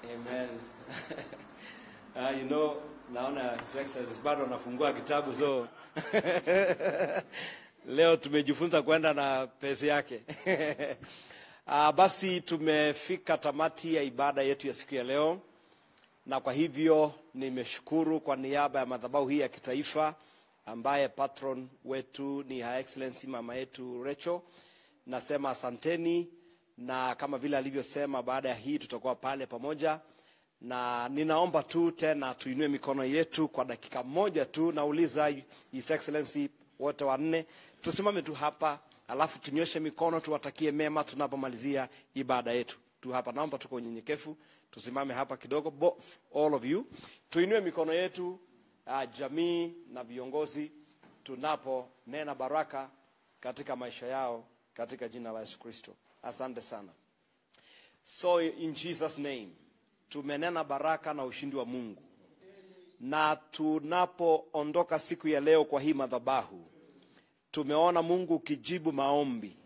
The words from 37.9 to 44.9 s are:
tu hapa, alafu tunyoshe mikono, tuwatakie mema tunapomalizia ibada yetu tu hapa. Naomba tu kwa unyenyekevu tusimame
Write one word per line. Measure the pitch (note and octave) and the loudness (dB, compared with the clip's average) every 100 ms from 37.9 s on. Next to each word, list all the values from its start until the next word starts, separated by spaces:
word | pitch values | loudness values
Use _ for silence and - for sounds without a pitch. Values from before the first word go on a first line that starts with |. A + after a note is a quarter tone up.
| E3 G3+ G3+ | 0 2 2
tu | D3 | -4
hapa, | D3 D3 D3 D#3 C#3+ - - - | -2 -2 0 0 0 -10 -20 -8
alafu | B2 D#3 - | 0 0 0
tunyoshe | - C#3+ E3 D#3+ | -4 0 0 0
mikono, | D#3 - E3 E3 | -4 0 2 2
tuwatakie | D3+ D3+ C#3+ - D#3 | 0 -4 -4 -2 0
mema | D3 D3+ D#3 | 2 0 0
tunapomalizia | D3 C3 C#3+ C#3 C3+ A#2+ C3 C#3 B2+ - _ | -2 -2 -2 -2 -4 -4 -2 -2 -2 -10 _
ibada | C3+ B2+ B2+ A#2+ | -8 0 0 2
yetu | A#2+ A#2 - _ _ | 0 -2 -8 _ _
tu | B2+ | -4
hapa. | B2+ B2 | -4 -2
Naomba | A#2+ D3+ C#3 | -4 -4 -4
tu | - | -8
kwa | B2+ | -8
unyenyekevu | A#2 A2+ A2 D3 D3+ D3+ - - _ | -8 -10 -6 -6 -6 -14 -18 -20 _
tusimame | - A#2 | -14 -8